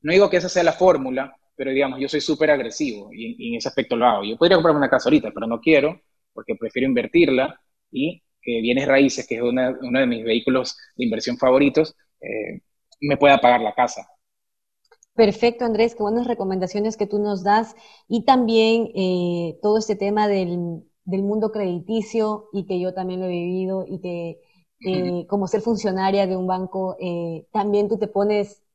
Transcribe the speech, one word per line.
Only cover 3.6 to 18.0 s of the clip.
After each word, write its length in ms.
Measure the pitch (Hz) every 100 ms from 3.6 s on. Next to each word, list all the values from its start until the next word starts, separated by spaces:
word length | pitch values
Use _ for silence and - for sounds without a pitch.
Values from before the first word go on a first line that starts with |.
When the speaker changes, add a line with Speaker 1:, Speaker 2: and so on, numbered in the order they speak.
| 127
Speaker 1:
aspecto 280 | - 123 117
lo 100 | 120
hago. 180 | 107
Yo 120 | 101 117
podría 180 | 170 180
comprarme 220 | 165 147
una 120 | 135
casa 180 | 127 117
ahorita, 220 | 151 110
pero 140 | - 113
no 140 | 117
quiero, 400 | 160 151 147 185 _ _ _
porque 220 | - - 110
prefiero 320 | 113 - 135
invertirla 720 | 123 120 170 156 127 135 - _ _ _
y 300 | 127 147 175 _ _
que 180 | - 117
bienes 240 | 113 123 139
raíces, 380 | 135 139 127 -
que 80 | 117
es 60 |
una, 280 | 120 127 127 127
uno 180 | 123 127
de 60 | 127
mis 180 | 117
vehículos 520 | 113 117 127 127 123 - - -
de 80 |
inversión 340 | 120 110 123 120
favoritos, 580 | 131 131 143 151 156 _ _ _
eh, 400 | - 107 101 - _ _ _ _
me 160 | 143 139
pueda 200 | 143 139
pagar 220 | 123 120
la 120 | 113
casa. 320 | - 123 - - _ _ _ _ _ _ _ _ _ _
Speaker 2:
Perfecto, 500 | - 233 226 233 233 240
Andrés, 280 | 214 233
qué 80 | 233
buenas 240 | 208 226 247
recomendaciones 680 | 233 190 190 185 208 214 220
que 100 | 202
tú 120 | 208
nos 260 | 208 196
das. 320 | 180 214 220 - - _